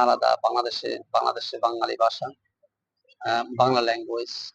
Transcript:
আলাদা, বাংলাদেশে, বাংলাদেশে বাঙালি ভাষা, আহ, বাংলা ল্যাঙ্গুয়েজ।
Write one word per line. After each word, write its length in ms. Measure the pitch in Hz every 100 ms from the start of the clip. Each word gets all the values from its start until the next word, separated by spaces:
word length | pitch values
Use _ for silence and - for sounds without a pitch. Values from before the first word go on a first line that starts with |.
আলাদা, 260 | 123 117 120 120
বাংলাদেশে, 480 | 113 120 120 - 120 117 - 117
বাংলাদেশে 400 | 120 117 - 131 117
বাঙালি 300 | 117 117 113
ভাষা, 240 | 113 - 131 - _ _ _ _ _ _ _ -
আহ, 220 | 117 117 120 123
বাংলা 220 | 127 127
ল্যাঙ্গুয়েজ। 500 | 117 117 117 117 123 - -